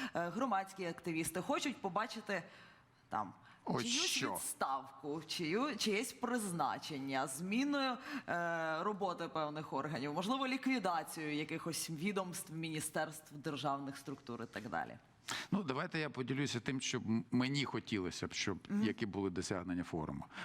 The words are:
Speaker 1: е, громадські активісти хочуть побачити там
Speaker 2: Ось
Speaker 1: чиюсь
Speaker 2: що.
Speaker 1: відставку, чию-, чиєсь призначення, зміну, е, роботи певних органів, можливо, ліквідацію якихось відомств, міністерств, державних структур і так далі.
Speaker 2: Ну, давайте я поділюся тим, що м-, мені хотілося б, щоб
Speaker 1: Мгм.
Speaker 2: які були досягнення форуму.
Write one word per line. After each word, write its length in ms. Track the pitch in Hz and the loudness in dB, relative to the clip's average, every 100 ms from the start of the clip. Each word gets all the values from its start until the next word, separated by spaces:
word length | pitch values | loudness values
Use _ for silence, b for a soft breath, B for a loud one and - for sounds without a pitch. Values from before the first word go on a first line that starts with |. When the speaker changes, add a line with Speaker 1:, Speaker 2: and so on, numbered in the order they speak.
| 262 - | -2 0
Speaker 1:
е, 140 | 170 | 0
громадські 560 | 175 269 196 196 - 175 | 0 2 2 0 -4 -4
активісти 560 | 165 - 160 156 180 | -2 0 0 2 0
хочуть 400 | - 302 302 233 | 2 2 2 0
побачити 640 | 196 180 220 226 - 190 165 B B B - - - | 0 0 0 -4 -2 -2 -4 B B B -20 -20 -4
там 240 | 107 101 - B B - | -2 -2 -6 B B 0
Speaker 2:
Ось 140 | 147 | 2
Speaker 1:
чиюсь 120 | 170 254 349 | 2 2 2
Speaker 2:
що. 280 | - 131 | 2 2
Speaker 1:
відставку, 880 | 90 - - 170 135 131 - 147 151 151 | 0 -4 -2 0 0 -4 -8 -4 -4 -4
чию-, 500 | - 165 196 294 247 | -2 2 2 2 2
чиєсь 360 | 220 202 254 | 2 4 2
призначення, 1120 | - 233 240 208 170 135 107 - 147 135 131 147 | -2 0 2 0 2 2 2 -2 -4 0 2 2
зміну, 680 | 131 180 220 285 285 269 247 294 285 - | 0 0 2 4 4 2 0 -4 -6 -2
е, 540 | 170 170 170 160 156 | 0 2 0 0 0
роботи 440 | 180 202 190 170 165 | 0 0 0 0 -2
певних 460 | 156 151 151 151 | 0 -2 -2 -2
органів, 400 | 135 147 135 143 | -2 0 0 0
можливо, 340 | 147 185 262 262 | 0 2 2 2
ліквідацію 880 | 262 262 262 190 170 156 - 156 151 | 2 4 4 4 2 -2 -4 0 0
якихось 540 | 151 160 170 156 - | 0 -2 -2 -2 -2
відомств, 640 | 160 185 196 185 165 - | 0 2 2 0 -4 -6
міністерств, 840 | 156 160 156 - 165 156 151 - 147 | -4 -2 -2 0 0 0 -2 -12 -6
державних 640 | 147 147 143 139 139 139 | -4 0 0 0 -2 -8
структур 460 | - 139 - 117 | -8 -8 -8 -6
і 20 | 113 | -6
так 240 | - 107 | -6 -2
далі. 280 | 85 62 - - - B B B | -2 -2 -6 -16 -16 B B B
Speaker 2:
Ну, 120 | 196 | 0
давайте 360 | 185 131 175 165 | 2 0 0 0
я 100 | 151 | -2
поділюся 500 | - 127 135 139 120 | -2 0 2 2 2
тим, 220 | 123 135 | 0 0
що 160 | - 123 | 0 0
м-, 260 | 101 113 120 | 2 2 4
мені 340 | 123 127 143 123 | 2 4 2 0
хотілося 600 | 117 - 107 90 - 87 | -2 0 0 0 0 -4
б, 60 | |
щоб 240 | - - 95 - | 0 0 0 0
Speaker 1:
Мгм. 140 | 202 | 2
Speaker 2:
які 220 | 107 98 110 | 2 2 -2
були 240 | 95 98 | 0 0
досягнення 540 | 90 90 98 87 90 | 0 0 0 0 -2
форуму. 420 | 85 82 78 69 - B | 0 -2 -2 -4 -8 B